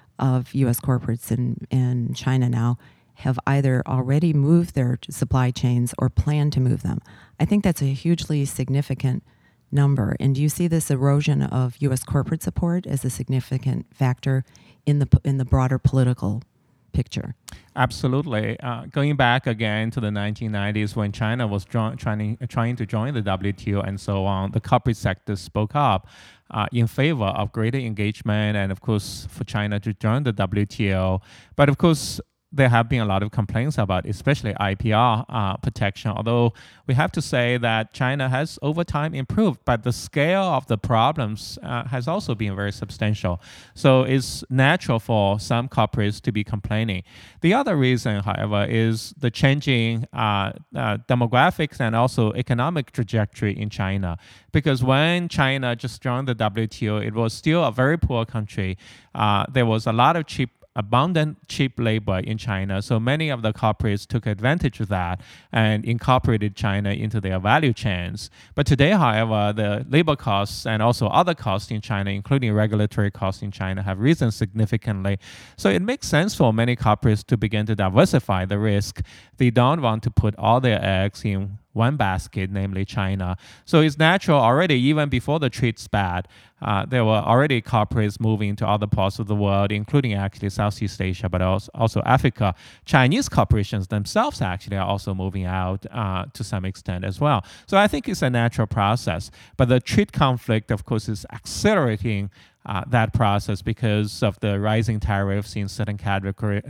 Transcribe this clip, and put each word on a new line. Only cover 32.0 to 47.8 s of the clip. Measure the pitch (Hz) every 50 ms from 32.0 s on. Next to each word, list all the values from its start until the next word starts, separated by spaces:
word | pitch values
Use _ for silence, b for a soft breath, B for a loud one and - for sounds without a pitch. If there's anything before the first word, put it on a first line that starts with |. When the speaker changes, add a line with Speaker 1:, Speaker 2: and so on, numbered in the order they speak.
| - - - - - _ _ _ _ _ -
Speaker 2:
there | 143 135 123
have | 120 117 113
been | 113 139 120
a | 110
lot | 101 95 98 101
of | 104
complaints | - - 101 - - 113 123 151 - -
about, | 104 95 92 90 -
especially | - 104 - - 135 147 - - 107 - -
I | 101 98 98
P | - - 110 107
R, | 110 123 123 110 113 -
uh, | - - 110 101 95 95
protection, | - - - - - 107 98 - - - 110
although | 101 110 107 117 120 120 120 113 - B B B B B B
we | - 127
have | 131 151 185 -
to | 165
say | 147 - 156 123 120 120 123
that | 123 117 117 113 110 110 - -
China | - 135 127 139 143 131 127
has | 127 131 156 - - -
over | - 147 156 170 175
time | - - 147 147 160 147
improved, | 135 127 - - 214 220 185 117 - -
but | - 123 110
the | 107 127
scale | 110 - - - - 147 143 165 185 196 190
of | 180 151 127 -
the | - 117
problems, | 101 - - 117 110 117 139 160 160 120 104 110 - - - - - -
uh, | - 123 120 -
has | 123 135 127 123
also | 151 170 208 - - 120
been | 98 110 101 95
very | 98 101 101
substantial. | 101 - 107 - - - 110 104 107 - - 90 87 87 B B B B B B B
So | - - 139 131 131 131
it's | 127 131 135 123 - - - - -
natural | 131 131 131 143 170 185 - - 120 113
for | - - 117 107 101 98 101 110
some | - - 123 117 120
corporates | - - 120 110 - - 110 104 104 104 -
to | - 127
be | 101 104 101
complaining. | - - 101 - - 107 107 113 113 95 92 - B B B B B B B
The | - 165 208
other | 269 277 226 180
reason, | 143